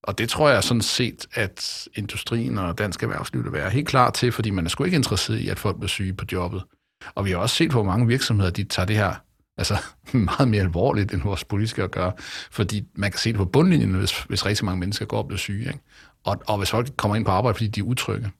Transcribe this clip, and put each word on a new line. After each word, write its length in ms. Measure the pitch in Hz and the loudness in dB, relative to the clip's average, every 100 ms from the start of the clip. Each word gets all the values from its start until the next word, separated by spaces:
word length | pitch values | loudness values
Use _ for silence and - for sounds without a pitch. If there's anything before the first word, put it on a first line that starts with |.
Og 160 | - 98 | -6 -2
det 100 | 117 | -2
tror 200 | - 151 | 4 6
jeg 140 | 117 | 6
sådan 180 | - 120 | 4 2
set, 440 | 101 - 123 - - | 2 0 -2 -4 -8
at 540 | - 104 - - - - | -4 -4 -4 -10 -10 -10
industrien 640 | - 101 101 - 117 123 113 | -8 -8 -8 -4 -4 -2 -2
og 200 | 90 85 | -2 -2
dansk 240 | 104 - | -4 -2
erhvervsliv 420 | 113 - - - | -4 -4 -4 -4
vil 80 | - | -4
være 180 | - 92 | -2 0
helt 180 | 127 147 | -2 2
klar 220 | 135 123 | 4 4
til, 220 | - 123 | 4 0
fordi 180 | - 113 | 2 0
man 140 | 98 | 0
er 40 | 82 | -2
sgu 160 | - | 0
ikke 100 | 180 180 | 2 2
interesseret 420 | 123 98 - 110 | 2 0 0 -2
i, 100 | 90 | -2
at 100 | 95 | -2
folk 180 | 104 98 | -2 -2
bliver 120 | 92 | -4
syge 240 | - 95 | -2 -2
på 120 | 95 - | -4 -4
jobbet. 300 | 95 87 98 92 _ _ _ - | -4 -2 -4 -10 _ _ _ -10
Og 100 | - | -4
vi 60 | 101 | 0
har 80 | 87 | 0
også 180 | 110 - | 0 2
set, 140 | 165 | 2
hvor 120 | 123 | 4
mange 240 | 98 98 120 | 2 2 4
virksomheder, 440 | 127 - 110 110 | 2 2 2 2
de 140 | 104 | 0
tager 220 | 101 - 92 | -2 0 2
det 100 | 107 | 2
her, 160 | 98 - _ _ _ - | 2 0 _ _ _ -6
altså, 180 | - 101 - - | -2 -2 -4 -16
<laughs> 100 | - | -2
meget 360 | 131 92 - 135 | 2 2 2 4
mere 120 | 104 | 4
alvorligt, 520 | 95 85 123 143 98 | 2 2 2 2 0
end 80 | 98 | 0
vores 220 | 101 95 | -2 -4
politikere 440 | - 101 110 - 92 | -4 -2 -2 -2 -4
gør. 220 | - 92 - - - - | -2 -2 -4 -12 -14 -10
Fordi 340 | - 101 104 - | -2 -2 -2 -6
man 160 | - 101 | -4 -4
kan 80 | - | 0
se 100 | 113 | -2
det 80 | 113 | 0
på 80 | |
bundlinjen, 500 | 92 135 175 160 110 | 2 4 6 4 4
hvis, 260 | 92 98 - | 2 0 -2
hvis 240 | - 98 98 | -4 -2 0
rigtig 180 | 104 | 0
mange 160 | 104 92 | 0 -2
mennesker 260 | 95 104 107 | -2 -4 -4
går 120 | 110 | -4
og 80 | - | -4
bliver 100 | 101 | -6
syge, 280 | - 101 123 | -4 -6 -6
ikke? 120 | - _ - - _ | -8 _ -20 -20 _
Og, 180 | - 101 - | -4 -4 -2
og 120 | 107 | 0
hvis 120 | 98 | 2
folk 220 | 110 123 - | 0 -2 -2
kommer 200 | 107 104 | 0 2
ind 80 | |
på 60 | 101 | 2
arbejde, 240 | 92 120 | 2 2
fordi 140 | 107 110 | 0 -2
de 120 | 104 | -2
er 40 | |
utrygge. 460 | 95 123 - 104 113 | -2 -2 -2 -4 -4